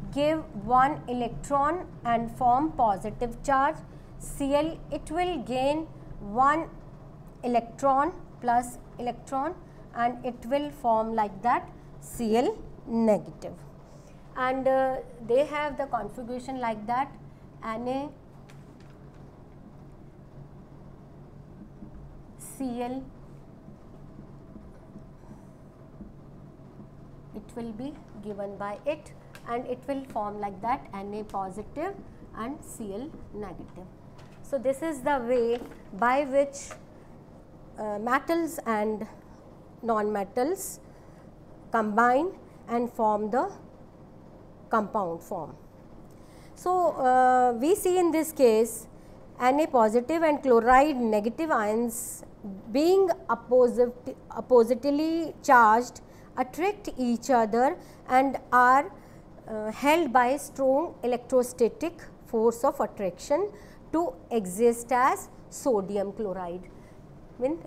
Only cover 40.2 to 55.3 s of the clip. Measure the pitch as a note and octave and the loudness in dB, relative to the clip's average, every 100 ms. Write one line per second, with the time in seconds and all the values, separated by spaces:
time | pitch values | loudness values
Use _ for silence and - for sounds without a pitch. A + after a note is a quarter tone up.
40.2 | F#3+ B3 C#4 F#4+ - - - - - - | -2 -2 -2 -2 -6 -12 -18 -20 -20 -20
41.2 | - - - - - A3+ G#3+ G#3 A#3+ C4 | -20 -20 -20 -20 -4 -2 0 4 4 4
42.2 | F4+ - - - - A#3 A#3 - G#3+ G#3 | 2 -4 -18 -20 -4 -2 -2 0 2 2
43.2 | G#3+ A#3+ F#4+ - - - - - - - | 0 0 -2 -6 -20 -20 -20 -20 -20 -20
44.2 | - - - - - A3+ G3+ G#3+ F3+ E3 | -20 -20 -20 -20 -2 0 0 -2 -2 -6
45.2 | - F#3 C3 - - - - - - - | -8 -10 -8 -14 -20 -20 -20 -20 -20 -20
46.2 | - - - - F4+ F#4 E4+ - B3+ B3+ | -20 -20 -20 -8 0 2 2 2 4 6
47.2 | B3+ B3+ B3 A#3 C#4+ G4 F#4 F4+ F4 D#4 | 8 6 4 4 2 2 4 4 4 2
48.2 | D#4 - B3 A3 A#3 - - - - - | 0 6 6 6 2 -2 -14 -20 -20 -20
49.2 | - - B3 C#4+ D#4+ B3 A3 A#3 A#3+ E4 | -20 0 2 4 4 4 6 4 2 2
50.2 | D#4+ D4 C4 A#3 A3 B3+ D4+ B3+ A#3 G#3+ | 2 2 6 6 8 8 8 4 2 2
51.2 | G#3+ A3+ D#4+ C4 G#3 A3 A#3+ - - - | 0 -4 0 0 2 0 0 -4 -10 -12
52.2 | - - G#3 F#3+ A3 A#3+ E4 F#4+ F#4 E4 | -16 -16 -14 -14 -4 2 4 6 4 0
53.2 | - A#3 - B3+ A#3+ G#3+ A#3+ - C4 - | -2 -6 4 6 6 6 2 2 -12 -14
54.2 | - - - B3 A3+ B3+ C#4+ C#4+ D#4+ E4 | -12 -10 6 8 8 4 2 2 2 0
55.2 | D#4+ | -2